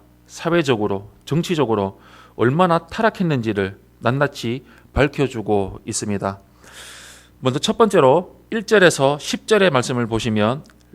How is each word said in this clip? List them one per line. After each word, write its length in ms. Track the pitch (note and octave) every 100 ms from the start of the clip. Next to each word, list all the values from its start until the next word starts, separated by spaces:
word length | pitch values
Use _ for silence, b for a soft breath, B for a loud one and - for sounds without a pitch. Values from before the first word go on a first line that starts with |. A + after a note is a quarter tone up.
| _ _ _
사회적으로, 840 | - E3+ E3+ C#3 A2+ G#2 G2 G#2 - -
정치적으로 720 | D3 E3+ E3 B2 G#2+ G2 G#2 B B B B
얼마나 420 | A2+ D3 F3+ E3
타락했는지를 1000 | - - A3+ - F3 C#3 A2 G#2 G2 G2 _ _
낱낱이 680 | A#2+ C3+ C#3+ - A#2 B2+ - B B
밝혀주고 880 | - C#3+ - C3 A#2 G2+ G#2 F#2+ G2 -
있습니다. 540 | G#2+ G#2+ G2+ G2 G2 _ _ B B B B B B B B
먼저 200 | B2+ C3+
첫 180 | - A3
번째로 640 | A3+ F#3+ C3+ D3 F#3 - -
일 140 | A3+
절에서 540 | G3 G#3+ F3+ - C#3 D3
십 280 | - A3 -
절의 220 | G#3+ F#3+
말씀을 360 | C3+ A#2+ B2 A#2
보시면 580 | A2+ A#2+ G#2+ G#2 C3+ - _ _